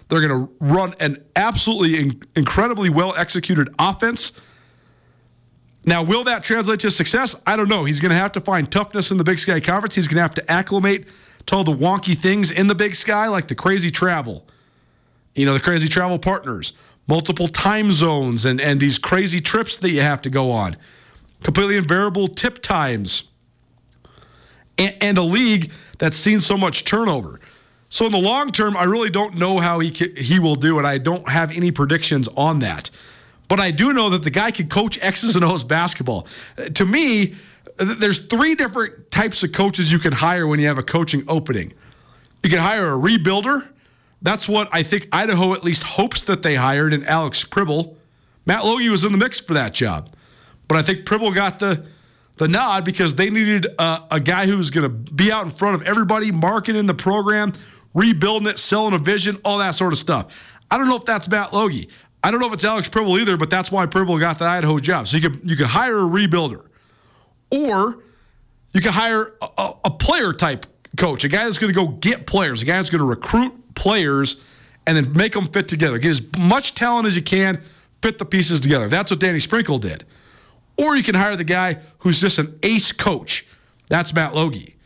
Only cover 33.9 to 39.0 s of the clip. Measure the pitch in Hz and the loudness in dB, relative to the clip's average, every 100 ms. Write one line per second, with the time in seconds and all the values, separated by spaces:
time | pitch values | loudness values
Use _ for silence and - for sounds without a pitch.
33.9 | 262 214 180 151 180 226 220 156 196 214 | 4 2 0 0 0 -2 -2 -2 0 0
34.9 | - 190 190 233 185 170 175 120 156 175 | -2 -2 -2 0 2 2 0 0 0 0
35.9 | - 127 101 - - - - 131 156 190 | -2 -4 -4 -8 -18 -18 -12 -6 0 2
36.9 | 269 302 220 190 - - - - - 190 | 2 2 2 0 -4 -20 -20 -14 -4 -4
37.9 | 226 208 185 - 233 302 311 254 190 208 | 0 -2 -2 -2 0 0 0 -2 -4 -6
38.9 | - | -8